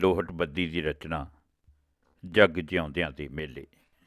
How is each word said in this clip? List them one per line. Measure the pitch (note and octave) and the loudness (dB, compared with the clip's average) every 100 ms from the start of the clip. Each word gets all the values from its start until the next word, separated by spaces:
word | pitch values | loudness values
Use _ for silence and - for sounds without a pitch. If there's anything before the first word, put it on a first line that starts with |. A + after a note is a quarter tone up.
ਲੋਹਟਬੱਦੀ | F#2 F2 F2 E2+ E2+ D2 F2 | 4 4 0 -4 -4 -2 -2
ਦੀ | E2 | -2
ਰਚਨਾ, | D2+ D2 D#2+ D#2+ C#2+ - _ _ _ _ _ _ _ _ F#2 | -2 -4 -4 -6 -6 -14 _ _ _ _ _ _ _ _ 0
ਜਗ | F2 G2 D#2+ | 6 6 6
ਜਿਉਂਦਿਆਂ | D#2 F2+ D#2 C#2+ E2 | -2 -2 -2 -2 -4
ਦੇ | C#2 C#2+ | -4 -10
ਮੇਲੇ। | C#2 D#2 B1+ C#2 _ _ _ | -8 -10 -12 -18 _ _ _